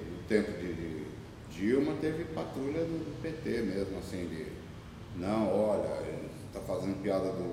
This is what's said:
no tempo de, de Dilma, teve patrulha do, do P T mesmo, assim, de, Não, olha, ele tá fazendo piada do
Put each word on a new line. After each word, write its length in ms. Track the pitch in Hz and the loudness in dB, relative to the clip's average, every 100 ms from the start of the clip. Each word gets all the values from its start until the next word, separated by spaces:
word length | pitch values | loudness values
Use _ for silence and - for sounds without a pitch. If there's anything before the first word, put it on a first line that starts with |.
| 80 87 | -6 -6
no 60 | - | 4
tempo 240 | 107 - - | 4 4 0
de, 140 | 90 | -2
de 260 | 80 82 78 78 - - - - | -2 -2 -4 -6 -8 -12 -12 -10
Dilma, 420 | - 101 135 151 151 | 0 4 6 4 2
teve 240 | 156 160 165 | 0 0 -2
patrulha 540 | 160 120 135 135 160 165 | -4 -4 -2 -2 0 0
do, 180 | 165 | -2
do 180 | 151 - | -4 -6
P 80 | 160 | -6
T 300 | 156 - 117 | -4 -2 0
mesmo, 340 | 104 95 95 92 | 2 0 0 -2
assim, 280 | 92 95 87 | -4 -4 -4
de, 180 | 80 78 - - - - - - 92 | -4 -6 -8 -12 -12 -12 -12 -10 -4
Não, 320 | 90 110 104 | 2 4 6
olha, 380 | 98 107 82 80 - 78 | 6 6 4 2 0 -2
ele 220 | 80 73 71 - | -4 -6 -8 -8
tá 60 | 98 | -8
fazendo 400 | - 92 95 95 | -2 0 0 0
piada 260 | 101 95 92 | 2 4 2
do 120 | 92 87 | 0 0